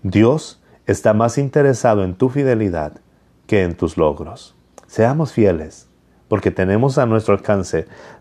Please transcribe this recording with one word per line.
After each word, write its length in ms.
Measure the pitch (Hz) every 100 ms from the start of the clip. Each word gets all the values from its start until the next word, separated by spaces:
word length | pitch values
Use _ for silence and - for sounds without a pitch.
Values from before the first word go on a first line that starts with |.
Dios 580 | 101 98 110 156 - - _ _ -
está 280 | 101 113
más 240 | 107 117 117
interesado 640 | 139 151 139 127 127 104
en 100 | 92
tu 160 | 90 131
fidelidad 640 | 131 135 117 104 85 76 - _ _ _ _ _
que 160 | 104
en 120 | 90 82
tus 220 | 85 -
logros. 580 | 78 73 76 - - _ _ - _
Seamos 440 | - 113 147 151
fieles, 580 | - 104 85 78 - _ _ _ _ _
porque 240 | 101 101
tenemos 460 | 90 92 104 135 131
a 80 | 123
nuestro 280 | 110 104
alcance 540 | 101 - 104 92 82 78 - - -